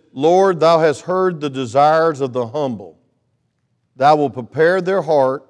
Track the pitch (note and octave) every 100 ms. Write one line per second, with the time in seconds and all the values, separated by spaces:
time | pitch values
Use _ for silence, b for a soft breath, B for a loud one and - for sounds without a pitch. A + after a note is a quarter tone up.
0 | _ C3 D#3 F3+ G3 E3+ D#3+ E3 D#3+ D3
1 | - F#3 F#3 D#3+ D3 C3 B2 C3 D3+ D#3+
2 | E3 C#3 C3+ B2 A#2 D3 C#3 G#2 F2+ -
3 | _ _ _ _ _ _ _ _ _ -
4 | C#3+ D#3 C#3 B2 A2+ C#3 E3 F#3 F3+ G3
5 | D3+ D3 C3 C#3